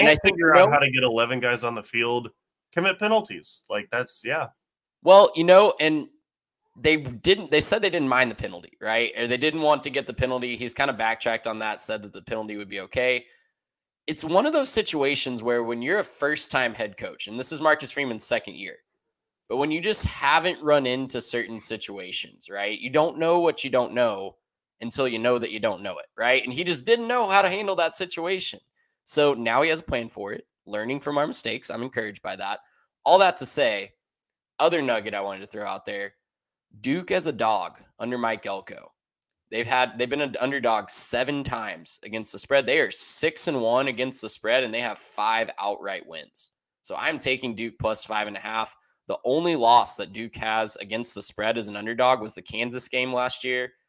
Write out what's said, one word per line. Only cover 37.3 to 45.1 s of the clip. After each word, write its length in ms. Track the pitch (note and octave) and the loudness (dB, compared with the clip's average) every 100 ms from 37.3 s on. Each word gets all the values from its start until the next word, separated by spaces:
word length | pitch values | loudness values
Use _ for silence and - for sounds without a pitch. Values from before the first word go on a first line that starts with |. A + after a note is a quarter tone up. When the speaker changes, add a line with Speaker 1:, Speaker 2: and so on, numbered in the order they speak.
Speaker 1:
dog 460 | A#2 A2+ G#2 E2+ - _ - | -2 0 0 -2 -12 _ -12
under 200 | A#2 B2 | -8 -4
Mike 260 | A#2 A2 | -2 -4
Elko. 480 | G#2 G2 - - - _ _ _ _ _ - | -6 -10 -10 -18 -20 _ _ _ _ _ -10
They've 160 | A2 A#2 | -6 0
had, 320 | B2+ B2+ A#2 | 2 2 0
they've 120 | B2 | -2
been 100 | C#3 | -2
an 160 | C#3+ A2+ | -2 -2
underdog 520 | B2+ C#3 A#2+ A2 G2+ | -2 0 0 0 0
seven 520 | - - A#2+ B2+ C#3+ | -2 0 0 -2 -2
times 560 | C3 A#2 G#2+ E2+ E2 - | -4 -6 -8 -10 -10 -12
against 300 | A2 A2 G#2 | -8 -8 -8
the 60 | A2 | -8
spread. 280 | - C#3 A#2+ | 0 0 2
They 140 | D3+ | 2
are 100 | A#2+ | 0
six 580 | - - - D#3+ D#3 - | -2 -2 0 0 0 -2
and 140 | C#3+ | 0
one 260 | A2+ B2 C3+ | 2 2 2
against 320 | A#2 C3 B2+ | -2 -4 -4
the 80 | A2 | -6
spread, 340 | - G#2+ B2 | -6 0 0
and 120 | B2 | 0
they 80 | A2+ | -2
have 160 | A#2+ G2+ | -4 -6
five 520 | - | -12